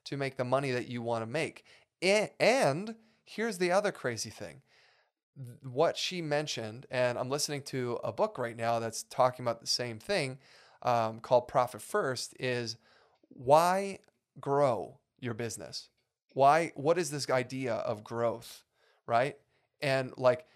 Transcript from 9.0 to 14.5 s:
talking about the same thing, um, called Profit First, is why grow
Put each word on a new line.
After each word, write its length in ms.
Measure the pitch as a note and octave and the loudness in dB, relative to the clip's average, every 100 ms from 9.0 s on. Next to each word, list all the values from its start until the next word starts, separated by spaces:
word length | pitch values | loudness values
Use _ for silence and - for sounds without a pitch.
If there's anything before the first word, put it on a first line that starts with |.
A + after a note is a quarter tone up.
talking 400 | - - B2+ B2 A#2+ | -8 2 2 2 -4
about 160 | A2+ | -4
the 60 | - | -2
same 320 | - B2 A2 | -2 -2 -8
thing, 400 | - G3+ C3+ C3 - - - _ | -2 0 0 -6 -18 -20 -20 _
um, 360 | - A#2+ A2+ A2+ | 2 4 2 -2
called 280 | - B2 - | 4 4 6
Profit 340 | C#3 B2 A2 | 2 2 -2
First, 540 | - G#3 D#3 B2 - - | -4 -2 0 -2 -8 -4
is 360 | C3 B2 A#2 A2+ _ _ _ _ _ | -2 -2 -4 -8 _ _ _ _ _
why 720 | - B2 D3+ F3 F#3+ G3 F#3 _ _ _ - | -6 6 6 6 2 -2 -8 _ _ _ -10
grow 580 | C#3 | 0